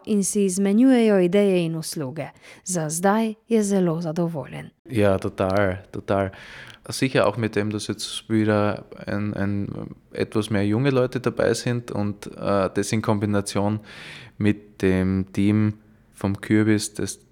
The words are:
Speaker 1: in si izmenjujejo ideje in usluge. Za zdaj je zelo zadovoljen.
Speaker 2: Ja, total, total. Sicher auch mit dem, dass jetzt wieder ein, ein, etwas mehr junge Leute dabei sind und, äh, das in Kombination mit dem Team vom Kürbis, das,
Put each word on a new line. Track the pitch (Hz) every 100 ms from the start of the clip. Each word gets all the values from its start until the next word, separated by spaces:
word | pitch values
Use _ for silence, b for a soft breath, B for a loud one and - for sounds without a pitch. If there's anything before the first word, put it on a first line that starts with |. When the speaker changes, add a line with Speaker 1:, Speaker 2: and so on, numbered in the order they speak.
| -
Speaker 1:
in | 208
si | 190 208
izmenjujejo | 196 180 196 202 262 254 220 202
ideje | 180 202 202 180
in | 165 165
usluge. | 156 170 131 160 143 B B B
Za | - 180 156
zdaj | 165 196 214 226 214 -
je | 226
zelo | 202 196 180 160
zadovoljen. | 170 160 170 165 127 151 160 - -
Speaker 2:
Ja, | 120 101 95
total, | 104 - 95 95 101 92 -
total. | 107 - 101 95 B B B B B -
Sicher | 120 131 135 104
auch | 107
mit | 110
dem, | 104 104
dass | 104 -
jetzt | 104 - - -
wieder | 110 107 107 104 - - - -
ein, | 101 104
ein, | 101 98 101 101 - 107 - _
etwas | - 107 110 104
mehr | 104 101
junge | 107 139
Leute | 131 127 127
dabei | 123 113 -
sind | 117 127 120 120
und, | - 104 101 -
äh, | - 98 101 92
das | - 98
in | 113
Kombination | 104 107 104 101 98 101 101 107 B B B B B -
mit | 104 104 - -
dem | 95 92 92 95 92
Team | - 101 107 107 107 _ _ _
vom | - 101 98
Kürbis, | - 107 107 104 -
das, | - 98 - _